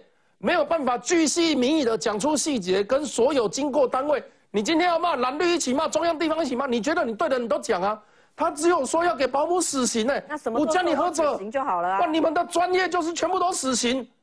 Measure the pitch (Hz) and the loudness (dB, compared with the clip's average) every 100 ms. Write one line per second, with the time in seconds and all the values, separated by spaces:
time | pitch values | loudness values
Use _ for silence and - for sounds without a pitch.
0 | - _ _ _ 214 339 285 330 254 240 | -8 _ _ _ 0 0 2 0 0 -2
1 | - 349 302 339 330 285 247 311 240 220 | 2 2 2 2 2 2 2 2 2 0
2 | 233 208 262 311 320 262 180 190 202 269 | -2 0 0 0 0 -2 0 0 0 -2
3 | 285 - 240 285 208 254 285 285 247 254 | 0 0 2 2 0 -2 -2 2 2 0
4 | 285 269 - _ _ 202 214 320 359 330 | 0 -2 -4 _ _ -2 2 2 2 2
5 | 349 285 254 285 359 349 262 262 311 302 | 0 0 -2 0 2 2 0 0 0 0
6 | 339 320 320 311 302 240 277 240 240 330 | 0 0 0 0 -2 -2 -2 -2 0 0
7 | 269 214 330 254 233 294 - 185 196 214 | -2 -2 0 0 0 -2 0 -2 -2 -4
8 | - _ _ - 320 294 339 349 254 330 | -10 _ _ -4 -2 0 2 2 2 0
9 | 349 277 254 269 320 370 - 277 240 233 | 0 0 0 0 0 0 0 -2 -2 0
10 | 226 247 - 302 247 226 302 359 349 277 | 0 -2 -4 -8 -4 -2 0 0 0 0
11 | 349 330 294 214 202 269 269 180 175 190 | 0 0 0 -2 -4 -4 -2 -2 0 0
12 | 349 320 330 330 339 339 359 370 359 359 | 0 2 0 0 0 0 2 2 0 -2
13 | 320 330 320 370 359 370 262 247 240 262 | -2 -2 -2 0 0 -2 -2 -2 0 -2
14 | 233 _ | -6 _